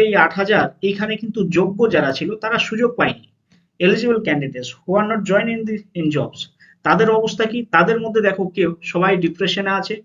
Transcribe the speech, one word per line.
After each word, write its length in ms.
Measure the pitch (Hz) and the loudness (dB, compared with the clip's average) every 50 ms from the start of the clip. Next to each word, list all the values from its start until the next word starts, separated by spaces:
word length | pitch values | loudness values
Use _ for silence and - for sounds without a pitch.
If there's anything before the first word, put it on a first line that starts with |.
এই 140 | 220 214 202 | 6 6 6
আট 180 | 180 160 165 - | 4 4 4 2
হাজার, 320 | 196 196 202 214 175 143 - - _ | 0 0 2 2 2 2 0 -2 _
এইখানে 340 | - 196 196 202 208 214 220 | -2 -2 -2 -2 -4 -4 -4
কিন্তু 240 | 214 233 214 - 220 190 170 170 | -6 -6 -6 -4 -2 -2 0 2
যোগ্য 340 | 170 190 190 196 - 240 214 | 2 2 2 2 2 2 2
যারা 200 | 180 151 143 135 | 4 2 2 0
ছিল 240 | 127 - 151 175 214 | -2 -2 -4 -6 -4
তারা 220 | - - 220 233 | -6 -4 -2 -2
সুযোগ 380 | - - - 220 220 240 233 - - | -2 -2 -2 0 0 0 0 2 0
পায়নি। 260 | 151 127 - - - _ _ _ _ _ _ _ _ _ _ - | 0 0 -2 -4 -12 _ _ _ _ _ _ _ _ _ _ 0
eligible 420 | 175 185 - 226 247 240 233 214 - | 2 4 4 4 2 0 0 0 0
candidates 420 | 156 147 147 139 131 123 127 123 - - | 0 -2 -2 -2 -4 -8 -10 -12 -12 -14
who 140 | - _ - 185 208 | -12 _ -2 0 0
are 80 | 214 208 | 0 0
not 100 | 226 214 185 175 | -2 -2 0 0
joined 200 | 190 208 226 233 226 | 0 2 2 0 -2
in 60 | 226 220 | -4 -4
the, 80 | 214 214 202 - _ - 175 | -6 -6 -6 -8 _ -6 -4
in 60 | 156 151 147 | -2 0 0
jobs, 240 | 143 - - - - - - _ _ _ _ _ _ - | -2 -2 -4 -8 -12 -16 -16 _ _ _ _ _ _ -2
তাদের 220 | 151 160 180 220 214 220 220 | 0 2 4 4 4 2 2
অবস্থা 240 | 220 220 - - 220 220 | 0 -2 -2 -2 -4 -2
কি? 80 | 233 240 233 - - | -4 -6 -4 0 2
তাদের 220 | 165 180 214 226 226 220 | 4 4 4 2 0 -2
মধ্যে 180 | 220 214 220 202 | -2 0 0 2
দেখো 160 | 196 190 190 190 - - | 2 0 0 -4 -4 -2
কেউ, 120 | 196 180 170 170 - - - | 0 -2 -2 -2 -6 -10 -6
সবাই 220 | - 175 185 196 196 | -2 0 2 2 2
ডিপ্রেশনে 540 | 180 165 160 - - 196 190 - 202 202 196 196 196 | 2 0 -2 -2 -2 -4 -2 -2 -2 -2 -2 -2 -4
আছে, 140 | 190 - 214 214 - | -4 -6 -8 -10 -8